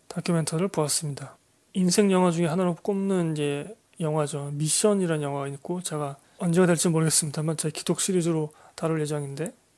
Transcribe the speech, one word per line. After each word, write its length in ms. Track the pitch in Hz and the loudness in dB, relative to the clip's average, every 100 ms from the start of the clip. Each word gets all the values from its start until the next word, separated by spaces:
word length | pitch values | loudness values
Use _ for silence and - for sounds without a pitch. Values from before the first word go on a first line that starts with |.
| - | -10
다큐멘터리를 600 | - 175 170 151 160 196 | -6 0 0 0 -2 -2
보았습니다. 680 | 170 147 - 151 135 135 - _ _ _ | 0 -2 -2 -4 -8 -12 -20 _ _ _
인생 380 | 196 180 175 202 | 0 2 4 4
영화 200 | 185 180 | 6 4
중에 160 | 165 170 | 4 0
하나로 280 | 175 180 160 | 2 0 -2
꼽는 580 | - 196 196 190 165 | -2 -2 0 0 0
이제 420 | 151 143 143 160 220 _ - | 0 -2 -2 -6 -14 _ -6
영화죠. 520 | 160 156 147 147 143 | -2 0 -2 -4 -6
미션이라는 680 | 147 156 - 214 202 175 156 | -4 -2 2 4 4 2 0
영화가 260 | 143 143 139 | -2 -4 -6
있고, 320 | 139 - 180 | -8 -8 -8
제가 340 | 175 151 143 139 _ - | -6 -6 -6 -8 _ -4
언제가 280 | 180 170 175 | 2 4 6
될지 220 | 165 180 | 4 2
모르겠습니다만 680 | 160 160 - 156 147 156 160 | 2 2 2 -2 -2 -2 -2
제 120 | 156 | -4
기독 300 | - - 165 | -4 -4 -2
시리즈로 540 | - 185 165 160 151 - - - | 0 0 2 0 -2 -8 -20 -6
다룰 260 | 165 160 | -2 -2
예정인데, 520 | 147 151 143 139 175 - _ | -2 -4 -6 -6 -8 -10 _